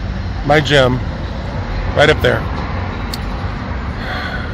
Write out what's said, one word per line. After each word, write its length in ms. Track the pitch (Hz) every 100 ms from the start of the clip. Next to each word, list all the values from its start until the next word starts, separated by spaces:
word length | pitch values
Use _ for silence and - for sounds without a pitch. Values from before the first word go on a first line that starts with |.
| - - - - 139
My 140 | 151
gym, 320 | 147 147 127 127 - - - - - - - - - -
right 140 | 147
up 120 | 147
there. 180 | 127 117 - - - - - - - - - - - - - - - - - - - - -